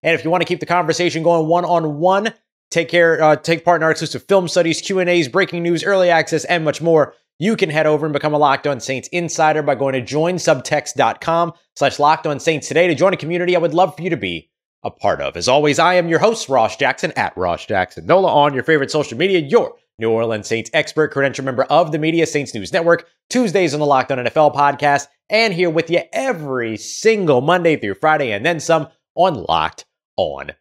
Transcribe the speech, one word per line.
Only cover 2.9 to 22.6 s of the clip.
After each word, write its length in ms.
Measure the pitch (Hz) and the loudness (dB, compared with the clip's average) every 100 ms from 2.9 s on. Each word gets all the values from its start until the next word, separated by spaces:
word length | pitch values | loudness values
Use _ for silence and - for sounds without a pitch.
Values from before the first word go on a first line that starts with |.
| 175 165 160 | 2 4 4
uh, 140 | 156 | 4
take 300 | 151 - 165 | 2 0 -2
part 160 | - 170 | 2 2
in 20 | |
our 80 | 160 | 2
exclusive 320 | 156 156 123 _ | 0 -4 -8 _
film 180 | 196 175 | 2 2
studies, 340 | 185 170 156 | 0 0 0
Q 200 | - 190 | -2 -2
and 100 | 175 | 2
A's, 160 | 175 143 | 2 2
breaking 380 | 175 190 175 | 0 -2 -2
news, 180 | 170 170 | -2 -2
early 280 | 175 196 180 | 0 2 4
access, 340 | 165 156 160 | 2 2 -2
and 200 | - 175 | 0 0
much 160 | 156 135 | 0 -2
more, 340 | 165 160 143 _ _ _ | 2 4 2 _ _ _
you 160 | 180 226 | -2 0
can 140 | 185 | 0
head 160 | 151 156 | 2 2
over 200 | 151 156 | 2 0
and 60 | |
become 220 | 143 151 | -2 -2
a 40 | 147 | 2
Locked 300 | 147 135 147 | 2 2 -2
On 100 | 135 | -4
Saints 300 | - 131 - | -6 -8 -4
insider 560 | 175 170 - 156 156 | -6 -4 0 2 2
by 100 | 147 | 0
going 200 | 131 139 | 0 0
to 60 | 131 | -2
join 360 | 120 143 165 180 | -4 -2 -2 -2
subtext 580 | - 143 - 151 - | 0 -2 0 -4 -4
dot 260 | - 117 - | 0 0 0
com 320 | - 165 170 - _ | -2 0 -2 -6 _
slash 240 | - 139 - | -2 -2 2
locked 260 | 143 156 | 2 2
on 140 | 160 143 | -2 -4
saints 300 | - 156 - | -2 -2 -2
today 180 | 156 180 | 2 2
to 80 | |
join 180 | 147 185 | 2 0
a 40 | 185 | 0
community 400 | 147 175 175 175 | -4 -4 0 0
I 20 | |
would 160 | 165 | 0
love 220 | 156 180 - | 2 0 0
for 60 | |
you 80 | 175 | -6
to 60 | 160 | -4
be 320 | 98 82 - _ _ _ | -6 -8 -12 _ _ _
a 80 | - | -14
part 280 | - 104 87 | -4 -2 -2
of. 160 | 69 85 | -4 -4
As 120 | 87 | 0
always, 320 | 135 151 143 | 2 2 2
I 140 | 165 | 2
am 140 | 180 170 | 2 2
your 120 | 156 | 2
host, 280 | 190 226 - | 2 0 -2
Ross 280 | 131 110 - | 2 2 0
Jackson, 340 | 135 131 175 135 | -2 -2 -4 -2
at 200 | 101 - | -4 -2
Ross 300 | 90 82 - | -4 -4 -4
Jackson 400 | 101 90 - 82 | -2 -2 -6 0
Nola 260 | 180 185 | 2 4
on 220 | 135 143 | 2 2
your 80 | 135 | 0
favorite 300 | 123 156 139 | 0 0 0
social 260 | 156 147 117 | -4 -4 -2
media, 220 | 185 185 | 0 0
your 340 | 143 160 - - _ _ | 2 0 0 -8 _ _
New 120 | 110 | -2
Orleans 360 | 113 117 110 101 | 0 0 -4 -4
Saints 220 | 113 110 | -6 -2
expert, 360 | 160 151 - 151 | -4 -2 -2 -2
credential 320 | 143 139 123 | 0 -2 -4
member 220 | 135 123 | -6 -4
of 260 | 131 147 170 | 0 2 2
the 80 | 151 | 0
media, 280 | 156 165 151 | -2 0 0
Saints 260 | 147 139 | -2 -6
News 180 | 117 | -8